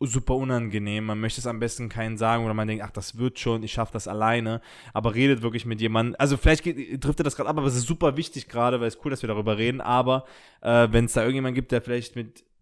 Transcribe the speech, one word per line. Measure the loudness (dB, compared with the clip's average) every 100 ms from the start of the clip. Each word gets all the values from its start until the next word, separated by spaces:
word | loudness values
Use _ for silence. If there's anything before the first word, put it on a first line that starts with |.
super | -2 -2 0 0
unangenehm, | 0 -2 -2 -4 -4 -4 -4
man | -2
möchte | -4 -4
es | -6
am | -4
besten | -6 -6 -8
keinen | -6 -6 -2
sagen | 0 2
oder | 0
man | -2 -2
denkt, | -4
„Ach, | -8
das | -10 -10 -4
wird | -4 -2
schon, | -2 -2
ich | -2
schaff | -4 -4
das | -6 -6
alleine“, | 0 2 2 0 -6 -8 -20 -8
aber | -2 0 4
redet | 4 4
wirklich | 2 -2 -4
mit | -2
jemandem, | 0 2 0 2
also | 2 6
vielleicht | 6 6
geht, | 2 -6 -6 -4
driftet | -2 0 -2
das |
grad | -2 -2
ab, | 0
aber | 0
es |
ist | 0 -2
super | 2 2 2
wichtig | -4 -10 -8
gerade, | 0 2 2
weil | 0
es | -4
cool, | -6
dass | -4
wir | -4
darüber | -2 0 0
reden, | 0 -2
aber, | 0 2 2 0 -2 -16 -20 _
äh, | 2 6 6
wenn's | 4 4
da | 2
irgendjemand | 0 0 -2 -2
gibt, | 0
der | -2
vielleicht | 0 -4 -6
mit | -10 -12 -16 _ _